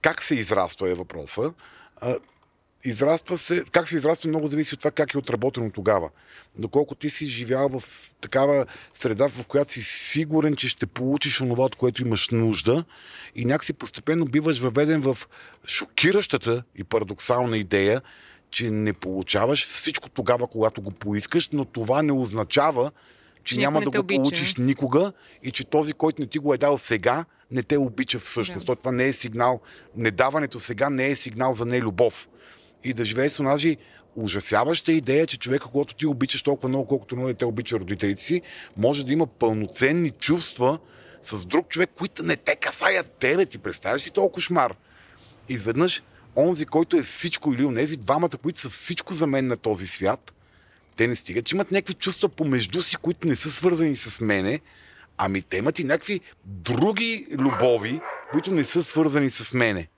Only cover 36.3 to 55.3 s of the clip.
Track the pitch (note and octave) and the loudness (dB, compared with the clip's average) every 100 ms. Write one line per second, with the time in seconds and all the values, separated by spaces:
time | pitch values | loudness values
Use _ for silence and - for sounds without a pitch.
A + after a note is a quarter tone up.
36.3 | - - C#3+ B2+ C3+ C3 C#3 - B2 C3 | 0 0 0 0 -2 0 -2 -2 -6 -4
37.3 | B2 A#2+ A2 - A2+ F#2 G2+ G2+ G2 - | -2 -2 -2 -4 -4 -4 -2 -2 -2 -2
38.3 | F3 - - - - A2+ C#3+ C3 D3+ D#3 | -2 -4 -18 -16 0 2 2 0 0 0
39.3 | _ A#2 A2 G#2 - C3 E3 E3 - - | _ 0 2 -2 2 2 4 0 -2 0
40.3 | E3+ E3 - B2 D#3+ - - - - - | 0 0 0 0 0 -6 -20 -20 -16 -8
41.3 | G#2+ F2+ D3+ F3 D#3+ F3+ - E3+ - E3 | -8 0 -2 0 -2 -2 -2 -8 -6 -4
42.3 | D#3 - - - - - F#3+ E3+ _ C3 | -2 0 -2 -2 -2 0 0 -2 _ 0
43.3 | E3 F#2 G#2+ G2+ F#2+ F#2 C3 - - G3 | 2 0 -2 -8 -6 -2 -2 0 2 0
44.3 | - - F3 B2+ - _ - - - - | 0 0 2 2 -2 _ -20 -20 -20 -20
45.3 | - - B2 G2+ A#2+ F3+ - - - - | -20 -6 -4 -2 2 2 0 -8 -20 -6
46.3 | - D#3+ E3+ D3+ D#3+ E3+ E3+ B2+ - F3+ | 2 2 2 0 2 4 2 2 -2 -2
47.3 | - D3+ B2 C#3 A#2 D3 D3+ G2 C#3+ E3+ | -2 -2 0 0 2 -2 -2 0 2 2
48.3 | - C3+ C#3 B2+ - - F3 - F3 D#3 | -2 -6 -4 -4 -4 -4 -4 -6 0 2
49.3 | C#3 C3 - A2+ G2+ F#2 - F#2+ B2 - | 2 0 -2 -2 -2 -4 -2 0 -2 -6
50.3 | _ _ _ _ _ _ - A#2 A#2+ - | _ _ _ _ _ _ 0 0 0 -4
51.3 | F#2+ A2+ F#3 G3 G3 - F3+ - F#3 F#3+ | -4 -2 -2 0 0 -2 -6 -4 0 -2
52.3 | - D#3 C3 G2+ - F3+ - - E3+ E3+ | 0 0 0 0 0 0 -2 -4 -2 0
53.3 | B2 D#3 C#3+ F3+ E3+ D#3+ C3+ A2+ - A2+ | 0 0 2 2 2 0 0 -4 -4 0
54.3 | G2+ F#2+ B2+ _ - - - - _ F#2+ | 0 0 -2 _ -20 -20 -20 -20 _ -2